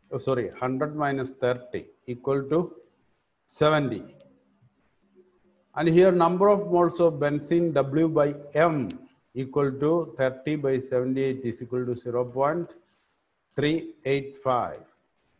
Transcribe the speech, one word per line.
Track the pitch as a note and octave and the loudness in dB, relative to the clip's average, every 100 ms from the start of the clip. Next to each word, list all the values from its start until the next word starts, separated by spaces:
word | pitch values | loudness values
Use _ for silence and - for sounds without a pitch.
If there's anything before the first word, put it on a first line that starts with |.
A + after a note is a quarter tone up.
| _ | _
oh, | C3+ | -6
sorry, | - B2+ G2+ - | -2 -2 -2 -4
hundred | B2+ C3 D3+ D3+ | -4 -4 -4 -4
minus | D3 C#3 C3 | -2 -2 -6
thirty | - B2 B2 - F#2 - _ - | -2 -2 -2 -6 -12 -12 _ -12
equal | B2 C3+ C#3 | -8 -2 -2
to | C3+ D#3 F3 - - _ _ _ _ _ _ | 0 -2 -2 -8 -20 _ _ _ _ _ _
seventy. | - D3+ D#3 C#3 G#2+ - - - _ _ _ _ _ _ _ _ _ _ _ _ _ _ | 0 2 2 0 -4 -10 -20 -20 _ _ _ _ _ _ _ _ _ _ _ _ _ _
And | - E3 | -2 4
here | E3 F#3 | 6 6
number | F3 E3+ F3+ G3+ | 6 4 4 4
of | G3+ E3+ | 4 2
moles | F3 E3+ E3+ | 2 2 4
of | E3+ | 2
benzene | D3+ D3 C#3+ C#3+ E3+ E3+ | 2 -2 -2 0 0 2
W | C#3+ C3+ D3 E3 | 0 0 2 2
by | D#3+ D3 C#3+ - | 2 2 0 -4
M | D3 E3+ D3+ G#2+ - - _ _ | 2 2 2 -4 -8 -18 _ _
equal | B2 C3+ C#3+ C#3 | -10 -4 -2 -2
to | C3+ D3 E3+ D#3+ - | 0 0 0 -2 -2
thirty | C3 C3 D3 D3+ | -2 -2 -6 -4
by | C#3 C3 | 0 -2
seventy-eight | C3 B2+ B2+ C3 C3+ C3 | -2 -2 -2 -2 -2 -4
is | B2 A2+ | -6 -8
equal | A#2+ B2 | -6 -6
to | B2 | -4
zero | A#2+ B2 A#2+ | -6 -6 -4
point | B2 B2 C#3 E3 E3+ - _ _ _ _ _ _ _ | -4 -2 -2 -2 -6 -12 _ _ _ _ _ _ _
three | - D3 D#3+ - - C3 | -2 0 0 -4 -8 -2
eight | C#3 C3+ - | -2 -4 -8
five. | C3 B2 F#2 C#2 - _ _ _ _ _ | -2 -2 -2 -8 -18 _ _ _ _ _